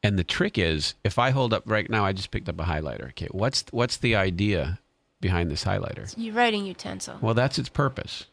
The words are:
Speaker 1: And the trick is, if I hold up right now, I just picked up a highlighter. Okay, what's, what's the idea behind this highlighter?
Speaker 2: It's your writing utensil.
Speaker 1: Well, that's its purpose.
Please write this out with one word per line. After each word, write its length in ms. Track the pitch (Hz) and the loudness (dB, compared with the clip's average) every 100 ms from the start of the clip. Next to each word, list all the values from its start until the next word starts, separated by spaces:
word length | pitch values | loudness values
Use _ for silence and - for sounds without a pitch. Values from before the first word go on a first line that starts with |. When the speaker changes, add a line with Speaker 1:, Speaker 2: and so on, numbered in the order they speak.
Speaker 1:
And 160 | 104 101 | 2 2
the 60 | |
trick 340 | 87 - 196 - | 0 0 0 2
is, 360 | 87 78 - - | 2 2 -2 -2
if 160 | 110 - | -2 2
I 120 | 123 | 2
hold 220 | 135 123 | 4 2
up 100 | 110 - | 0 2
right 240 | 107 - | 0 2
now, 160 | 110 98 | 2 2
I 80 | |
just 180 | 95 98 | 0 -4
picked 160 | 107 104 | -6 -6
up 120 | 80 | -4
a 20 | |
highlighter. 460 | 80 78 78 55 65 | -2 0 -2 -6 -10
Okay, 180 | - - | -8 -8
what's, 340 | - 110 - - | -2 0 0 -4
what's 260 | 117 123 - | -2 0 2
the 180 | 123 110 | 2 4
idea 640 | 95 87 104 95 73 90 _ _ _ _ | 4 2 2 2 0 -4 _ _ _ _
behind 320 | 92 90 85 | 0 2 0
this 140 | 71 - | 0 -2
highlighter? 380 | 95 - - | -2 -2 -8
Speaker 2:
It's 140 | 98 226 | -12 -10
your 160 | 226 220 | -6 2
writing 300 | 240 214 196 | 2 2 -4
utensil. 520 | 180 196 - - - | -8 -10 -10 -10 -4
Speaker 1:
Well, 140 | 110 | 2
that's 260 | 113 131 - | 4 2 0
its 80 | 127 | -4
purpose. 580 | - 143 131 - - - | 0 0 0 -10 -10 -14